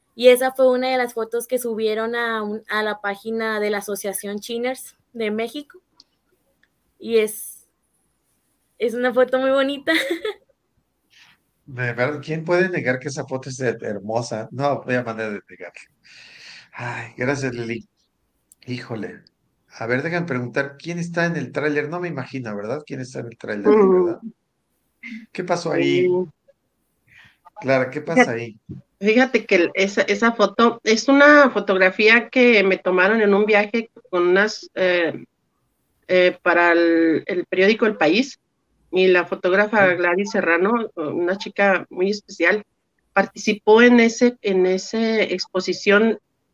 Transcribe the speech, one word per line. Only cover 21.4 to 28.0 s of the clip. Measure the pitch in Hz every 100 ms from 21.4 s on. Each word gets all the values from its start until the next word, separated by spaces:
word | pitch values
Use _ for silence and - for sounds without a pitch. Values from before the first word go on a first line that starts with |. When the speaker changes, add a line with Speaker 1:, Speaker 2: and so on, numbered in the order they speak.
| 123
Speaker 2:
tráiler? | 143 151 147 143
No | 175
me | 175
imagino, | 139 123 131 113
¿verdad? | 104 107 131 -
¿Quién | 135
está | 127 135
en | 117
el | 113
tráiler, | - 107 101
Speaker 3:
Mm. | 214 196 185
Speaker 2:
verdad? | 175 - 226 - _ _ _ _ _ _ - - -
¿Qué | -
pasó | 180 170 165
ahí? | 143 143 143 180
Speaker 3:
Mm. | 180 175 - _ _ _ _ _ _ _ _ - _ - -
Speaker 2:
Clara, | 131 131 127
¿qué | 143